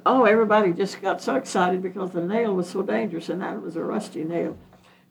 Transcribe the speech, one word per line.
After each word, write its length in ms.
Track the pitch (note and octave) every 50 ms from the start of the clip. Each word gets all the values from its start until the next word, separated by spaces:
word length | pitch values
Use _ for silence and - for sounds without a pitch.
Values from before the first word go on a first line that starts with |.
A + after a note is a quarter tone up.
| -
oh, 200 | F#3+ A#3+ C4 A#3+
everybody 480 | G#3 A3 A3+ A3+ G#3 G#3+ G#3+ G#3+ F#3 E3+
just 280 | F#3 G3 F#3+ - -
got 220 | G3 F#3+ F3+ - -
so 140 | A#3 C4
excited 440 | - - - - G3+ F3+ F3+ F#3 F#3
because 300 | F#3 F#3 F3+ G3+ F#3+ F3+
the 160 | F3+ F3 E3+
nail 260 | F3 G#3 A#3 A#3 G#3+ F#3+
was 160 | F3+ F3+ F3+
so 140 | - G3 G3
dangerous, 460 | G3+ G#3+ A3+ A3+ G3 E3+ E3 - -
and 120 | D#3+ F#3
that 220 | G3 F3 F#3 A3 -
was 140 | E3+ D#3+
a 80 | E3 -
rusty 400 | - A3 G#3+ - - - - D#3
nail. 320 | D#3+ E3+ E3 - - - - - - - _ _ _ _ _ _ _